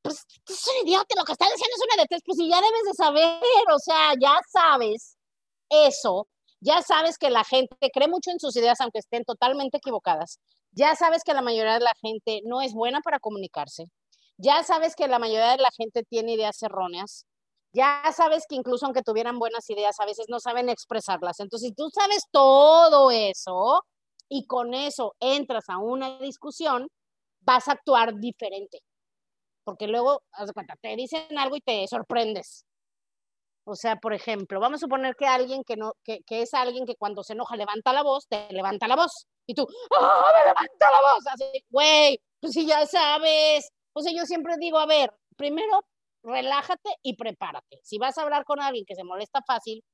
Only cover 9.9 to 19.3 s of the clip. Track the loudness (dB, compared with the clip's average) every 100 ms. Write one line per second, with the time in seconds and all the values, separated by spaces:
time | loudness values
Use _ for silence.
9.9 | -4 -2 -2 -4 -14 _ _ _ 0 2
10.9 | 4 2 0 0 -2 0 -2 0 2 0
11.9 | -2 -8 -8 -6 -8 -6 -4 -4 -4 -4
12.9 | -4 -4 -4 -4 -10 -10 -10 -10 -12 -20
13.9 | _ _ _ _ _ 2 2 2 0 0
14.9 | -2 0 0 0 2 2 4 2 0 -6
15.9 | -6 -4 -4 -2 -2 -4 -4 -8 -6 -6
16.9 | -6 -12 -16 _ _ _ _ _ 0 2
17.9 | 2 -2 2 2 2 -2 -8 -4 -4 -2
18.9 | -4 -2 -2 -4